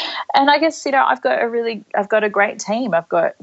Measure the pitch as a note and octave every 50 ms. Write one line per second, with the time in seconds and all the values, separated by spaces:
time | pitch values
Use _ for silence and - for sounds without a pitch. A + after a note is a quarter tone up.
0 | - - - - - - - - C#4 C#4+ C#4+ D4 D#4+ D#4+ D#4 - - C#4+ C4+ C4+
1 | - - C4+ B3 - B3+ B3+ - A#3+ A#3 A#3 A#3 A#3 A#3 A3+ G#3 - _ - G#3
2 | G3 - A3 G#3+ G#3+ G#3 G3+ G3+ G3+ G#3+ - G#3+ - G3 G#3+ A#3+ C4 G#3+ E3+ E3
3 | E3 - F3+ E3+ E3 - - -